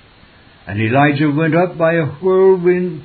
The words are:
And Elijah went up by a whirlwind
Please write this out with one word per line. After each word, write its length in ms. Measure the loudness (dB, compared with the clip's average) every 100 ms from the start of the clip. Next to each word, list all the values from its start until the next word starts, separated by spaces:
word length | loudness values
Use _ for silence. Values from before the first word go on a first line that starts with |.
| _ _ -20 -20 -20 -20 -10
And 140 | -4
Elijah 500 | 0 2 2 2 0
went 240 | 0 0 0
up 220 | -2 -2
by 160 | 0
a 140 | 0 -4
whirlwind 960 | -4 0 2 4 4 2 0 -2 -8